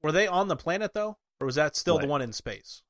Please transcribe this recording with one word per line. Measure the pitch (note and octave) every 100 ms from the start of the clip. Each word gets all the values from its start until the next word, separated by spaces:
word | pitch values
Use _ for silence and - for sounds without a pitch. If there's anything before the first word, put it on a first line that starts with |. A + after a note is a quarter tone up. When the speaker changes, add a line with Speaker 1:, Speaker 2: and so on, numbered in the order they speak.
Speaker 1:
were | D#3
they | D#3+ G#3
on | F3+ G3
the | D3+
planet, | - F#3 G#3+
though? | - G#3+ G#3+ _ _
Or | C3+
was |
that | B2+ D3+ -
still | - D#3+
the | C#3+
Speaker 2:
What? |
Speaker 1:
one | C#3+
in | B2
space? | G#2+ - G2 - - _